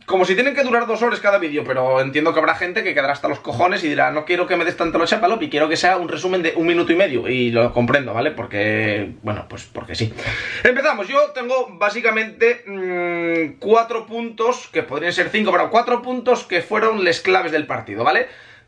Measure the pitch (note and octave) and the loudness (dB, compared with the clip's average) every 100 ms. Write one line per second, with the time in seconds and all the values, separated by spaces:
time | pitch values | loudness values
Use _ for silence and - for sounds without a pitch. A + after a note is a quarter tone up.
0 | - F#3 F3+ F#3+ C4 C#4 B3+ A#3 G#3+ G#3+ | -2 2 2 2 2 0 2 0 0 0
1 | A#3 G#3 G#3 G3 E3 D3 B2 C3 B2+ C3 | -2 0 2 2 0 -4 -2 -2 2 2
2 | C3+ D3 D#3+ D#3+ D#3+ D#3+ F3+ F3+ F#3+ C#3+ | 0 0 2 2 2 0 -2 -4 -2 0
3 | C3+ C#3 - C#3+ D#3 A#2+ F3+ G3 E3 C#3+ | 0 -2 -4 -4 -6 0 0 2 0 2
4 | C#3 D3 D3+ F3 F3 F3 E3 D#3 E3 D#3+ | 2 0 -2 -2 0 0 0 -2 -2 0
5 | E3 G#3 F3 G#3+ D3+ D3 D3+ D#3+ F3+ F#3 | 0 2 2 0 -2 0 2 2 2 2
6 | E3 D#3 F#3 F#3 D#3+ F3 E3 F3 E3 E3 | 0 -4 -2 0 0 0 2 2 2 4
7 | G3 B2 A2 B2+ A#2+ A#2 A#2+ B2 A#2+ C#3+ | 2 0 -2 0 2 2 2 2 2 2
8 | B2 A2 D3 D3+ G#2+ G#2 G#2+ G#2+ A2 G#2 | 0 -2 -2 -4 -6 -2 0 0 0 -2
9 | F#2+ - G#2 G#2 - - - - - - | -6 -8 -8 -8 -10 -16 -14 -14 -10 -6
10 | A2 - - - - - A#3+ B3+ D4+ A3+ | -4 -4 -6 -6 -6 0 2 2 0 0
11 | F#3+ F#3+ G3 B3+ B3 C4 A3 F3 G#3 G#3 | 0 0 0 -2 -2 -2 -2 -2 -2 0
12 | A#3 A3 G#3+ - A3+ A#3+ G3 G3 F#3 F3+ | 0 0 -4 0 2 2 -4 -8 -4 -4
13 | F3 E3+ E3+ E3 D#3+ C3+ F#3+ A3+ A3+ A3+ | -2 -2 -2 0 -2 -4 2 4 4 -2
14 | A3 A3+ A#3 G#3+ A3+ A#3+ - D#3+ - C#3+ | -6 -8 -8 -2 0 0 -4 -4 -4 -2
15 | E3+ F3 E3 G#3+ F#3+ F3+ D#3 A3 A#3+ A#3+ | -2 0 0 0 2 2 2 2 2 0
16 | B3 B3+ A#3+ - - F3 - G#3+ A3 G#3+ | -2 -2 0 0 0 -2 0 0 2 2
17 | F3+ D#3+ - F#3 F3 D3+ D3 B2+ A2+ G#2 | 2 2 2 2 2 -2 -2 -6 -6 -2
18 | B2+ G3 B4+ - - - | 2 2 0 -6 -20 -20